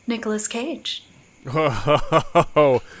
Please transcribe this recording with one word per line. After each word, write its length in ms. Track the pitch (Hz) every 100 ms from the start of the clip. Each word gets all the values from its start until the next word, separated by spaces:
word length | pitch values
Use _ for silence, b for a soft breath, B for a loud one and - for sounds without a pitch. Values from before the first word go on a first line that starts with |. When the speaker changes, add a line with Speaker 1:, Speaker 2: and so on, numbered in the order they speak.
| -
Speaker 1:
Nicolas 420 | 226 220 214 -
Cage. 560 | 233 294 247 - - - - _ _ 131
Speaker 2:
Oh, 1300 | 147 151 107 120 147 - 160 - 175 - 151 143 123 B B